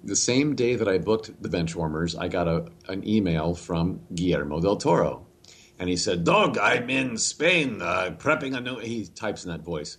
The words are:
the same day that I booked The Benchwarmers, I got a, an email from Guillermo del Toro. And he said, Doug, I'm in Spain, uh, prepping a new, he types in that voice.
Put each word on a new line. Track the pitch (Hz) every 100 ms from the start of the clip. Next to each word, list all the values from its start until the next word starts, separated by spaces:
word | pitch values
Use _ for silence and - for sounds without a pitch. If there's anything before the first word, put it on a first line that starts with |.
the | 104
same | 98 - 127 151
day | 127 120
that | 123 104
I | 95
booked | 85 110 - -
The | 107
Benchwarmers, | 95 82 85 80 78 85 80
I | 90
got | 90 82
a, | 82 82 - -
an | 95 -
email | 107 92 82 78
from | 85 - 85 87 - -
Guillermo | 87 90 78 71 76
del | 92 104
Toro. | 135 165 80 62 - _ - - - _
And | 90
he |
said, | 90 - 87
Doug, | 85 190 190 113
I'm | 104 123 120
in | 131 131 113
Spain, | - - 156 180 135 101
uh, | 85 90 92 82
prepping | 135 156 135 131
a |
new, | 123 127
he | 113 117
types | 95 - 110 101
in | 92
that | 80
voice. | 82 80 73